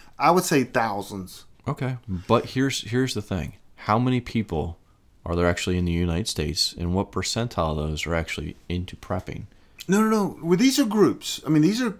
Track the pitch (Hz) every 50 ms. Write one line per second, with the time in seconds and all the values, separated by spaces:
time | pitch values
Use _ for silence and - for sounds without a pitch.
0 | - - - - 143 156 175 185 180 - 170 139 123 - - 123 113 110 101 101
1 | 95 - 107 98 90 90 - - - - - - _ 131 - - 135 127 131 117
2 | - - 92 87 92 - 113 117 - - - 131 135 135 - - - 101 117 127
3 | 131 127 - 107 101 - 98 87 71 - - - - - - - - - 107 117
4 | 123 127 127 123 123 - - 117 104 - 87 78 71 85 85 - _ _ _ _
5 | _ _ _ _ - 87 87 87 87 87 87 - - 92 90 90 90 87 85 85
6 | 90 87 82 85 - - - - 76 78 78 - - - - - 87 87 90 95
7 | 98 - - 92 92 - - 113 120 120 - 90 82 80 76 76 76 78 76 73
8 | - 76 85 82 82 - - - 76 78 - - _ - 87 90 90 - - -
9 | - - 92 92 - - - - 110 - - - - _ - - - - 190 208
10 | 220 220 220 214 196 151 - - - 165 180 175 247 269 262 294 277 214 208 214
11 | 185 123 90 - - - - - - - 156 151 151 180 214 240 254 226 -